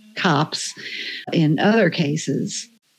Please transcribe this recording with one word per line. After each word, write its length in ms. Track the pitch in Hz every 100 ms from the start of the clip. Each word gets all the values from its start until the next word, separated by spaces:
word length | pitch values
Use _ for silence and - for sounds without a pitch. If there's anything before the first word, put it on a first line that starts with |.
| - -
cops 580 | 190 143 160 - - - - - - - -
in 260 | 170 151 160
other 300 | 196 220 175
cases. 800 | 160 147 156 - - - - - _ _